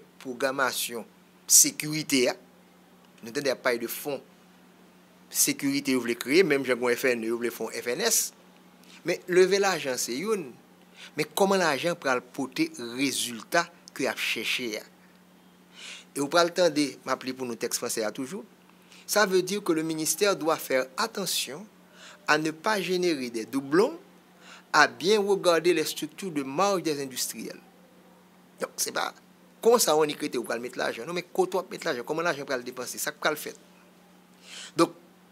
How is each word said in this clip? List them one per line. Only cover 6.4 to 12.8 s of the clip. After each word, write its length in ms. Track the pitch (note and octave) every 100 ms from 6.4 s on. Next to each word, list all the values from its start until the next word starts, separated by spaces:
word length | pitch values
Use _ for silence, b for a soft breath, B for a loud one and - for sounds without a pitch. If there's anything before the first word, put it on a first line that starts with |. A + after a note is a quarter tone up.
même 200 | F#3+ C#3
si 80 | B2+
vous 80 | B2
voulez 160 | B2 A#2+
faire 220 | C3+ A#2+
un 320 | A2+ A#2 A#2
fonds 180 | - A2
F 200 | A#2+ A#2
N 120 | B2+
S. 320 | A3+ G#3+ - - - - - - B B
Mais 160 | D#3 E3 -
lever 320 | F3 F#3 G3
l'argent, 360 | G3 F3 C#3+ B2
c'est 200 | - B2
une. 360 | G3 G#3+ B2+ - - - - B B -
Mais 80 | D3+ -
comment 200 | G3 G3
l'argent 400 | E3+ C3+ D#3+ E3+
pour 140 | C#3 B2+ -
porter 400 | - C3 C3 D#3+ -